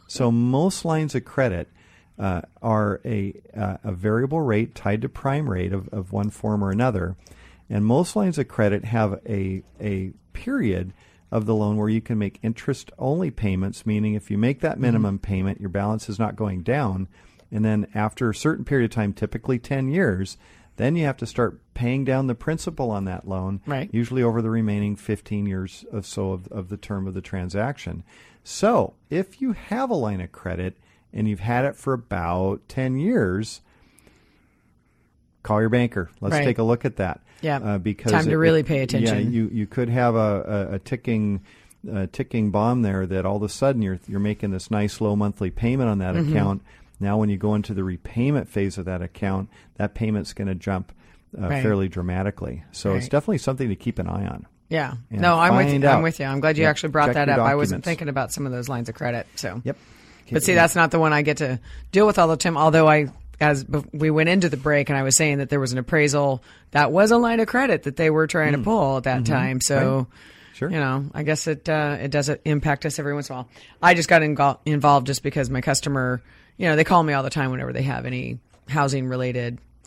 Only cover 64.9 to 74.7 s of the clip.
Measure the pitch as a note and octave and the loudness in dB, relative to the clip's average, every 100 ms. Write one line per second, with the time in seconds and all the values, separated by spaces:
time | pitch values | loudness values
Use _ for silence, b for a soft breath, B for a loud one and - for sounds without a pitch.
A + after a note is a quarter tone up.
64.9 | C#3 C3+ C3 D#3 C#3 C3 C#3+ B2+ B2+ A#2+ | 0 2 4 2 2 0 0 0 -4 0
65.9 | D#3+ D3 C#3+ C#3 C3 b b b D3 C#3+ | 2 4 4 2 0 b b b 2 4
66.9 | E3 G#3+ A#3 A#3 A3+ A3 A#3+ C4+ E3+ D3 | 4 6 6 4 2 0 0 2 0 -2
67.9 | C#3 D#3+ D#3 D#3 E3 D3+ D3 D#3 A3 C3+ | 0 2 2 2 2 2 2 2 2 2
68.9 | C3+ C3 B2+ A#2 C#3 B2+ C3 - C#3 C3 | 0 0 0 0 0 0 -2 0 2 2
69.9 | C3+ B2+ B B B B - D3 E3 C3+ | 0 -2 B B B B -8 -4 0 0
70.9 | C3+ C#3 D3 D3+ D3+ D#3+ D3+ - D#3 D3 | -2 -4 -4 -2 -2 -2 -4 -2 0 0
71.9 | C#3 C#3 D3 C#3 C#3+ D#3 D3 D3+ C#3+ D#3 | -2 -2 -2 0 -2 0 0 0 -2 -4
72.9 | D3 C#3+ C#3+ C3+ B2+ B2 B B B F3+ | -4 -4 -4 -6 -10 -12 B B B 6
73.9 | B3+ D3+ E3+ D3+ D3 C#3 B2+ - | 6 6 4 4 4 2 2 0